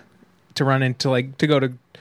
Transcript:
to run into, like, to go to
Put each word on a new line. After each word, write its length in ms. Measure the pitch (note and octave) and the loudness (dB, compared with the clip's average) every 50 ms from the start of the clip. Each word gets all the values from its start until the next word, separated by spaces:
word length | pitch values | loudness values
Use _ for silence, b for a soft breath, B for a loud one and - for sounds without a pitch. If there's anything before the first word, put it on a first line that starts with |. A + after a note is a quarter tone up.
| - _ _ _ _ _ _ _ _ _ - | -12 _ _ _ _ _ _ _ _ _ -6
to 100 | - C#3+ | -2 0
run 180 | C3+ C3+ C3 C3+ | 2 2 2 2
into, 280 | B2+ B2+ - - C3+ | 0 -2 -2 -2 0
like, 260 | C3 B2 B2+ C3+ C3+ - | 0 0 -2 -4 -4 -2
to 80 | D#3+ | 0
go 140 | D3+ D3+ C#3 | 2 2 2
to 120 | C3 B2+ B2+ - _ _ - b | 2 0 -4 -8 _ _ -20 b